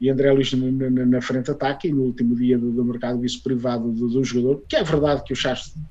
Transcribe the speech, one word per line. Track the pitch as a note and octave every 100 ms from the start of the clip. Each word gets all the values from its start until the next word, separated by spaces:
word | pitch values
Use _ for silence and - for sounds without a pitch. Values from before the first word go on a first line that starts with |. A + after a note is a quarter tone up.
e | B2+
André | C3 C#3
Luiz | C3+ C3
na, | C3 C3 C3 C3
na, | B2+ B2
na | B2+
frente | - B2+ B2
de |
ataque, | C#3+ C3+ C#3 F3
e |
no | C#3
último | B2+ A#2+ A#2+
dia | A#2+ B2 B2
do, | A#2+
do | A#2+
mercado | A#2+ A#2 B2 B2
viu-se | B2 -
privado | C#3 B2 B2+ A#2+ A#2
do, | A2+ A#2+
do | B2+
jogador, | A#2 A#2+ B2+ C#3+ -
que | G#3
é |
verdade | D#3+ D3+ D3 C3+
que | -
o | B2+
Chaves | C3+ B2 - D#3 D3+